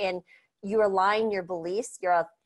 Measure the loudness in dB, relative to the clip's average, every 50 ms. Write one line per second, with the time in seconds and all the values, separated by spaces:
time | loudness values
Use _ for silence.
0 | -4 -4 -4 -4 -10 _ -20 _ _ _ _ _ -8 -2 2 2 2 4 4 2
1 | 2 2 2 2 0 0 -2 -4 -4 -4 -6 -6 -4 -4 -4 -4 -6 -6 -10 -6
2 | 0 2 2 2 2 0 _ _ _